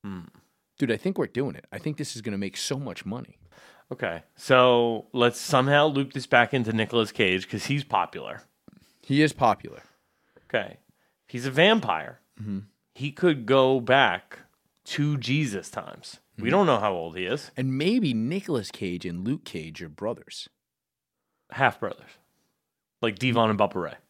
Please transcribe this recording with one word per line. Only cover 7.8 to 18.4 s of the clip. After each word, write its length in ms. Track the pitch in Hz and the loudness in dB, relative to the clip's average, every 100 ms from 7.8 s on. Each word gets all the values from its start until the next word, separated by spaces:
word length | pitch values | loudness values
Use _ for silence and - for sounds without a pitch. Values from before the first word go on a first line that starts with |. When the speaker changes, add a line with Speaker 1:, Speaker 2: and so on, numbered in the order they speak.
Speaker 1:
popular. 600 | - 101 85 - 53 - _ _ - _ _ _ | 0 -2 -2 -6 -12 -14 _ _ -20 _ _ _
Speaker 2:
He 220 | - 139 | -2 2
is 100 | 151 | 2
popular. 500 | - 123 98 - - - _ _ _ _ _ _ | 4 2 2 -4 -18 -20 _ _ _ _ _ _
Speaker 1:
Okay. 280 | 120 95 - _ _ _ _ _ | -4 -4 -14 _ _ _ _ _
He's 200 | 123 131 | -8 -4
a 40 | |
vampire. 680 | 135 185 226 127 80 69 - _ _ | 4 4 4 2 -4 -4 -16 _ _
Speaker 2:
Mm-hmm. 200 | 107 98 104 _ _ | -8 -8 -10 _ _
Speaker 1:
He 160 | - 143 | -10 -10
could 340 | 143 180 147 | 0 2 2
go 360 | 110 135 131 131 | 2 4 6 2
back 580 | 117 131 123 90 _ - - _ _ _ | 4 4 4 2 _ -20 -20 _ _ _
to 320 | - - 147 147 | -10 -2 -2 -2
Jesus 540 | 113 139 143 98 82 | 0 0 0 -4 -8
times. 480 | - - - - - _ - | -12 -12 -18 -20 -20 _ -6
We 60 | 113 | 0
Speaker 2:
Mm-hmm. 40 | |
Speaker 1:
don't 160 | 180 185 | 2 4
know 140 | 117 | 4
how 120 | 104 | 2
old 240 | 90 82 85 | -2 -6 -6
he 80 | |
is. 280 | 90 139 - - | -6 -6 -8 -6
Speaker 2:
And 220 | 131 131 | -4 0
maybe 340 | 165 247 180 | 0 2 0
Nicolas 600 | 113 117 180 | 0 -2 -6